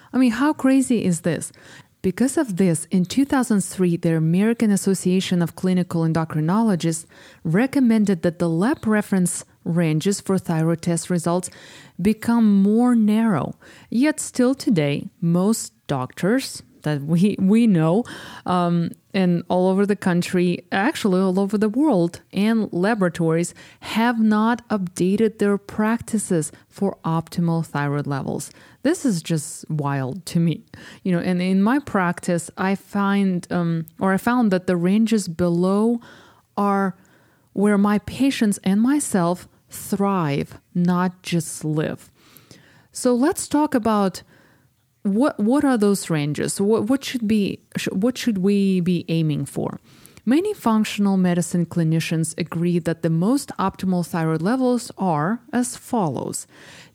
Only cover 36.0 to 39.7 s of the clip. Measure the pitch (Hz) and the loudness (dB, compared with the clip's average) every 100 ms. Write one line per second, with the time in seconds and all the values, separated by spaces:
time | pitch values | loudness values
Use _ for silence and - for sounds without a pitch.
36 | - - - _ _ - 202 196 190 - | -6 -20 -20 _ _ -4 0 0 -2 -4
37 | _ _ _ _ _ - 208 202 208 208 | _ _ _ _ _ -2 2 4 4 2
38 | - - 269 - 214 196 190 196 240 294 | -2 -2 0 2 0 0 0 2 2 2
39 | - 196 170 175 - _ _ | 0 0 0 -2 -8 _ _